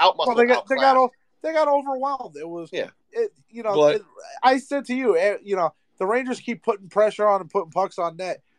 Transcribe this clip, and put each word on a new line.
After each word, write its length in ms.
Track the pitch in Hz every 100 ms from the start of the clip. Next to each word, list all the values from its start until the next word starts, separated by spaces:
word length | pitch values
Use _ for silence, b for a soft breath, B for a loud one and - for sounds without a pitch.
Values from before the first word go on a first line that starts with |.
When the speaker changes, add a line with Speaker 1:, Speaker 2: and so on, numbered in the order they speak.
Speaker 1:
out 160 | 180 -
Speaker 2:
Well, 180 | 175
they 120 | 233 240
got, 200 | 247 -
they 80 | 262
got 180 | 269
Speaker 1:
muscle 80 | 262
Speaker 2:
o-, 60 | 254 - _ _
they 100 | 311
got 160 | 320 294
overwhelmed. 680 | 285 277 262 269 269 233 147
It 120 | 160
was, 220 | 170 160
Speaker 1:
Yeah. 160 | 175 92 - _
Speaker 2:
it, 200 | 220 226 - _
you 120 | 226
know, 120 | 220
Speaker 1:
But 220 | 196 147 208
Speaker 2:
it, 60 | 196 - - -
I 160 | 254 269
said 280 | - 285 247
to 80 |
you, 240 | 247 254 202
eh, 180 | 196 196
you 120 | 202
know, 200 | 190 165 - _ _
the 80 | 190
Rangers 340 | 240 254 247
keep 220 | - 233
putting 260 | - 208 190
pressure 400 | 196 214 202 208
on 140 | 196
and 80 | 170
putting 220 | 202 165
pucks 260 | 160 190 -
on 180 | 170 165
net. 260 | 185 165 _